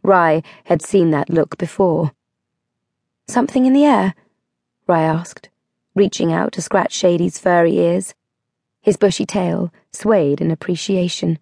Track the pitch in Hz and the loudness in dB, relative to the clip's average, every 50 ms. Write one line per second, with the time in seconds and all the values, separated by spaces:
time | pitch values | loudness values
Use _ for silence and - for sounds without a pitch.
0 | - 196 196 180 170 160 156 165 - - - - _ - 175 156 - - - 196 | 2 4 4 4 4 2 2 0 -2 -8 -20 -20 _ -2 -2 -2 -2 0 0 2
1 | 170 165 156 143 - - 175 160 147 - - - 175 165 - - 196 180 160 156 | 2 2 0 0 -2 -2 -2 -2 -2 -2 -6 -10 -10 -8 -2 -2 0 0 0 0
2 | 160 143 _ _ _ _ _ _ _ _ _ _ _ _ _ _ _ _ _ _ | -2 -4 _ _ _ _ _ _ _ _ _ _ _ _ _ _ _ _ _ _
3 | _ _ _ _ _ - - 247 - - - 262 254 262 262 285 294 294 254 208 | _ _ _ _ _ -4 -2 -2 -2 0 0 0 2 4 4 4 4 4 4 2
4 | 190 190 - _ _ _ _ _ _ _ _ _ _ _ _ _ _ - 175 165 | 0 -2 -4 _ _ _ _ _ _ _ _ _ _ _ _ _ _ 0 0 2
5 | 160 160 160 165 175 - - - - _ _ _ _ _ _ _ _ _ _ 196 | 2 0 0 -2 -6 -10 -18 -20 -20 _ _ _ _ _ _ _ _ _ _ 0
6 | 202 202 - - 180 165 160 170 - - - - 165 - - 233 233 - - - | 0 0 0 -2 -2 0 0 0 -2 -2 -4 -8 -6 -2 0 0 0 -2 -4 0
7 | - 180 175 165 175 180 - - - 185 175 175 170 170 190 175 175 170 175 185 | 0 0 2 2 -2 -2 -4 -2 0 2 4 4 4 2 2 2 0 0 0 -2
8 | 185 - - _ _ _ _ _ _ _ _ _ _ _ _ _ _ 214 180 - | -4 -8 -16 _ _ _ _ _ _ _ _ _ _ _ _ _ _ 0 0 2
9 | 208 196 175 - 208 - - 208 180 175 165 180 180 170 _ _ _ _ - - | 0 0 0 -2 -6 -4 -4 -4 -2 -2 -2 -4 -4 -6 _ _ _ _ -20 -6
10 | - 208 220 190 156 143 143 - 165 165 160 - - - 180 160 - - 196 185 | 0 2 2 2 2 0 0 0 -2 -4 -4 -4 -4 -6 -6 -6 -4 -4 -2 -2
11 | 180 175 - - - 170 165 151 | -2 -4 -4 -4 -4 -4 -4 -4